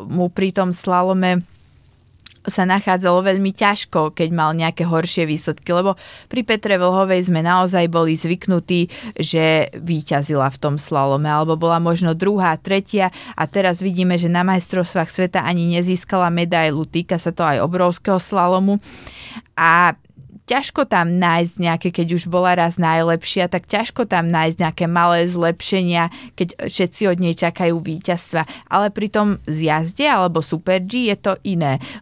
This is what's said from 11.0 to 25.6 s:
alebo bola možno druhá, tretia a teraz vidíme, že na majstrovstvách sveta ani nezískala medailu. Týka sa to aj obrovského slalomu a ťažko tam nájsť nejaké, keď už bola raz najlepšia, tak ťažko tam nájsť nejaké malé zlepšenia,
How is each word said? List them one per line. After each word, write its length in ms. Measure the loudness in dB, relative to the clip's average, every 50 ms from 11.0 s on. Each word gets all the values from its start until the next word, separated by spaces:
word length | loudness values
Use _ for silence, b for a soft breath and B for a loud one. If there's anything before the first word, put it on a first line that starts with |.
| 0 0 0 0 0 0
alebo 280 | 0 0 0 0 0
bola 240 | 0 2 0 2 2
možno 320 | 2 0 0 2 2 0 0
druhá, 400 | 0 0 0 0 2 2 0 0 -2
tretia 480 | -2 -2 0 0 0 0 0 0 0 0 B B B B B
a 160 | -6 -6 -2
teraz 320 | 0 0 2 2 0 0
vidíme, 400 | -2 -4 0 0 2 2 2 2
že 80 | 2 2
na 160 | 2 2 2
majstrovstvách 640 | 2 2 0 0 -2 -2 -2 -2 -2 -2 -2 -2 -2
sveta 320 | -2 -2 -2 0 0 -2
ani 320 | -2 0 0 0 0 2 2
nezískala 560 | 0 0 0 0 -2 -2 -2 0 0 2 2
medailu. 560 | 2 0 0 0 2 2 2 2 0 -2 -4
Týka 320 | -2 -4 -4 -2 -2 -4
sa 160 | -2 -2 -4 -2
to 100 | 0 0
aj 220 | 0 2 2 0
obrovského 560 | 0 0 2 2 2 0 0 -2 0 0 0
slalomu 580 | 0 -2 0 0 2 2 2 2 2 2 0 0 B B B B B B B B B B B -18 B B -4
a 400 | 2 4 4 6 6 6 4 2 -2 _ _ -20 -20 -20 -20 -20 -20 _
ťažko 400 | -4 -2 -2 -2 -4 -2 -2 -2 0
tam 280 | 2 0 2 2 2
nájsť 380 | 2 2 2 2 2 0 -2 -4
nejaké, 320 | -4 -2 -2 -2 0 -2 -4
keď 180 | -2 -2 -2 -2 -2 -4
už 40 | -4 -2
bola 280 | -2 0 2 2 2
raz 200 | 2 2 0 0
najlepšia, 720 | 0 0 2 2 2 2 2 0 0 -2 -4 -2 -2 -2 0
tak 160 | -2 -4 -6
ťažko 400 | -2 -4 -4 -4 -4 -4 -4 -4
tam 240 | 0 0 0 0 2
nájsť 280 | 0 0 0 0 0 0
nejaké 240 | -2 -2 -2 -2 -2 0
malé 360 | 2 2 4 4 4 2 2
zlepšenia, 880 | 0 0 0 0 0 0 -2